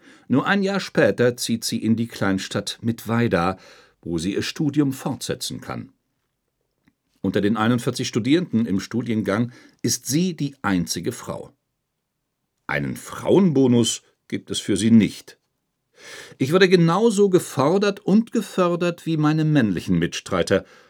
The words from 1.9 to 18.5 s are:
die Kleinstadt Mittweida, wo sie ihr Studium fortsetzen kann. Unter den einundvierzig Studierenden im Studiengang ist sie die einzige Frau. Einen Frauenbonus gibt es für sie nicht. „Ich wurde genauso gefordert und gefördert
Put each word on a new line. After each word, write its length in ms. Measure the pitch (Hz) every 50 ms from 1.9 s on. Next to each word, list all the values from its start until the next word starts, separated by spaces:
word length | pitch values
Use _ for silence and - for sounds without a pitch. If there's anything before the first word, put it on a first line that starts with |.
| 113
die 100 | 113 117
Kleinstadt 720 | 117 - - 113 98 95 95 - - - 117 101 - - -
Mittweida, 800 | - 113 113 - - 107 113 117 120 110 92 87 85 92 92 - - - - - _ _ _ _
wo 180 | - 82 85 82
sie 160 | 80 95 98
ihr 80 | - 107
Studium 500 | - - - 165 143 139 151 147 139 127
fortsetzen 680 | - - 135 123 - - - 76 - - - - -
kann. 320 | - - 64 58 55 - _ _ _ _ _ _ _ _ _ _ _ _ _ _ _ _ _ _ _ _ _ _ _ _ _ _
Unter 200 | - 98 92 107
den 160 | 98 101 113
einundvierzig 520 | 107 110 117 127 117 - 135 120 - 127 -
Studierenden 580 | - 123 104 127 147 175 180 - - 113 117
im 140 | - 92 98
Studiengang 720 | - - - 117 - 120 110 110 98 98 95 110 123 120 - - - - _ _ -
ist 240 | 123 113 - -
sie 280 | - 131 160 180 190 160
die 220 | - 143 139 - _ -
einzige 500 | 101 95 90 82 82 - 92 85 120 117
Frau. 400 | - - - 73 - - - _ _ _ _ _ _ _ _ _ _ _ _ _ _ _ _ _ _ _ _ _ _ _
Einen 300 | - - 73 71 65 62
Frauenbonus 1080 | 123 - - - - - - 117 170 202 180 135 139 135 123 120 120 113 - - - - _ _ _ _
gibt 240 | _ - 101 - -
es 80 | 98 -
für 180 | - - 104
sie 140 | 85 107 113
nicht. 480 | 117 113 98 78 - - - - - _ _ _ _ _ _ _ _ _ _ _ _ _ - - - - - - - -
„Ich 140 | 131 127 160
wurde 160 | 190 196 180
genauso 640 | 190 180 165 165 165 196 226 240 202 196 202 196
gefordert 680 | 180 170 - - - - 131 147 180 196 208 202 202 -
und 320 | - - 185 226 226 - -
gefördert 760 | 233 - -